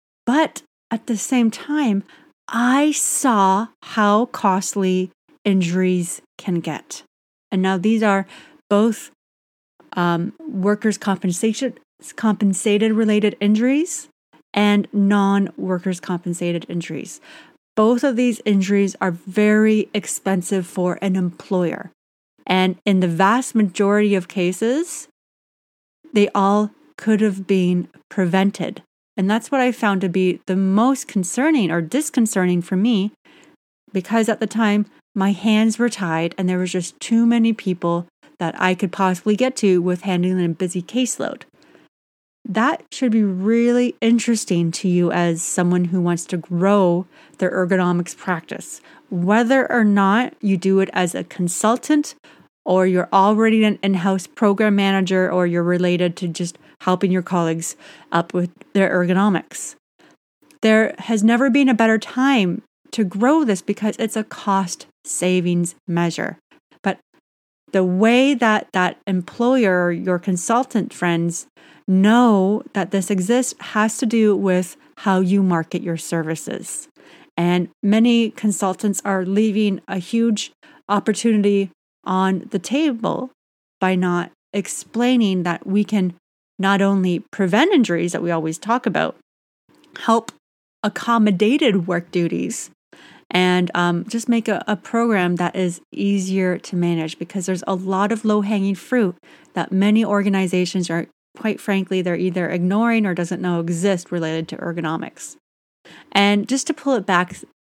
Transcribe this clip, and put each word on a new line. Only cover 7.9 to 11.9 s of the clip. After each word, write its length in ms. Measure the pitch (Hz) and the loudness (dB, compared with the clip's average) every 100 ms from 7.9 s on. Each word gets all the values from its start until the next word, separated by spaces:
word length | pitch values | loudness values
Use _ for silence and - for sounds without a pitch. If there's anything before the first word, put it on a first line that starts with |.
| 220 | 2
are 220 | 214 196 190 - - _ - | 2 2 -2 -10 -20 _ 0
both, 420 | 208 226 214 - _ _ _ _ _ _ _ _ - | 2 2 0 -8 _ _ _ _ _ _ _ _ -2
um, 360 | 175 170 170 - | 0 0 -4 -8
workers' 580 | 320 196 196 208 220 202 | -10 -4 -2 0 0 -2
compensation, 800 | 208 190 185 175 226 214 262 - _ | -2 -2 -2 -2 -2 -2 -4 -8 _